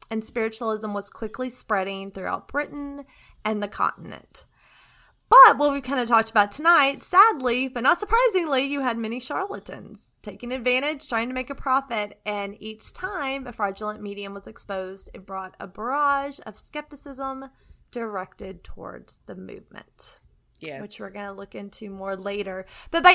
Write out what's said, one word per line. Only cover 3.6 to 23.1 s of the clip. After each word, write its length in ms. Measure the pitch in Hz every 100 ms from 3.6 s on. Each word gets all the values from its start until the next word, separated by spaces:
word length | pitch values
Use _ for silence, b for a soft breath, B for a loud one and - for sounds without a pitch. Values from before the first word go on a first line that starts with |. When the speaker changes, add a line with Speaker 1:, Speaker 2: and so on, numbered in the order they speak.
Speaker 1:
the 60 | 202
continent. 760 | - 87 - - - - - - b b b b b b b -
But 260 | 508 508 233
what 160 | 294
we 80 | 277
kinda 240 | 262 269 233
talked 240 | 226 220
about 220 | 220 208
tonight, 500 | - 320 349 269 269
sadly, 640 | - 359 440 320 254 247 262
but 140 | 254
not 160 | 254 349
surprisingly, 640 | - 453 508 359 330 262
you 180 | 269 285
had 160 | 262 226
many 200 | 220 240
charlatans 920 | - 294 403 269 - - - - - _
taking 300 | - 196 240
advantage, 560 | 254 233 247 285 311 -
trying 200 | 226 233
to 60 |
make 160 | 254 254
a 40 |
profit, 680 | 277 - 262 269 226 208 - -
and 300 | 208 202 208
each 320 | 214 214 -
time 540 | - 370 392 269 269 247
a 60 |
fraudulent 500 | 226 202 196 214 214
medium 320 | 208 202 196
was 120 | 196 208
exposed, 640 | 214 - 196 185 190 -
it 100 | - 190
brought 300 | 190 185 -
a 80 | 196
barrage 720 | 180 226 285 285 277 277 277 -
of 120 | 196
skepticism 880 | - 302 294 277 285 262 269 269 269 _ _ - _
directed 760 | 240 226 208 185 - 196 175
towards 560 | - - 190 - - - -
the 80 | 180
movement. 840 | 190 - - - - - - - _ _ _ -
Speaker 2:
Yeah, 200 | 156 143
Speaker 1:
Which 120 | 208
Speaker 2:
it's 60 | -
Speaker 1:
we're 100 | 202
gonna 220 | 202 202
look 220 | 196 196
into 360 | 220 202 - 208
more 260 | 196 190 190
later. 480 | 190 202 190 185 185 B B
But 120 | 339
by 100 | 349